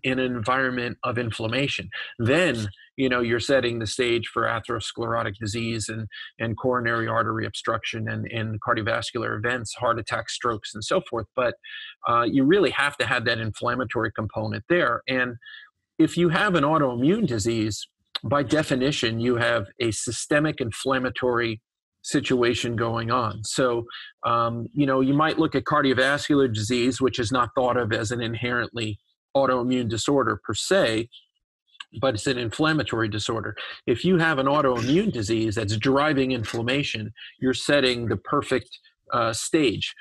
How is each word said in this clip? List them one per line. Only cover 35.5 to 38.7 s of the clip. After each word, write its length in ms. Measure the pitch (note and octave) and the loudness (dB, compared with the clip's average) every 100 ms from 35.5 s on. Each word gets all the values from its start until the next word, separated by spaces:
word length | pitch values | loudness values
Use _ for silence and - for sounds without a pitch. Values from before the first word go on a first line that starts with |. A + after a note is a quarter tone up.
| G#2 | 0
that's 220 | G#2+ A2 | -2 0
driving 540 | C3+ C3+ D3+ C#3 C3 | 2 4 4 2 0
inflammation, 840 | B2+ G#2+ A#2+ A#2 C#3 C#3 A2+ A2 - - - | -2 -4 -4 0 0 -2 -6 -8 -12 -20 -4
you're 140 | C3 | -2
setting 540 | A#2+ - C#3+ B2+ A#2+ A#2 | 0 2 4 4 2 -2
the 100 | A2+ | -4
perfect, 520 | - D3 C3 - - | -2 -2 0 -2 -2